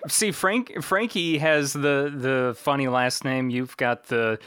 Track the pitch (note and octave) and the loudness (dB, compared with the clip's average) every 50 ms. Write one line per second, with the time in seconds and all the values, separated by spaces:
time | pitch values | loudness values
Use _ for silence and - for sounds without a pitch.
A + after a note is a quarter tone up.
0 | - C#3 - - A3 G#3 D3 - - F#3 G#3 B3+ A#3+ - - - D3 - F#3+ G3 | -8 -2 0 0 0 0 0 0 0 0 0 0 -2 -4 -8 -8 -4 0 0 0
1 | A#3 A#3 - G3 E3+ E3 D#3+ C#3+ D#3+ D#3+ D#3 D3+ C#3+ C3+ C#3 D3 C#3+ D3 C#3+ C#3 | 0 0 -2 -2 0 0 0 2 2 4 4 2 2 0 -2 0 0 2 2 2
2 | C#3+ D3 C#3+ C#3 B2 C3 C3+ B2+ B2+ B2 A2+ - - D3 C#3 C#3 C3+ C3 B2 B2+ | 0 -2 -4 -2 -2 0 2 2 0 0 -2 -2 0 0 0 2 0 2 2 2
3 | B2 B2+ - - - C3+ C3 C3 C3 B2+ A#2+ B2 B2+ B2 - - C3 A#2+ A#2+ - | 2 2 0 -2 -4 -2 -2 -2 -2 -2 -2 -2 -4 -4 -4 -2 0 0 0 -2
4 | - - B2 A#2 A2+ A2 A2 - - | -4 -4 -2 0 0 0 0 -2 -6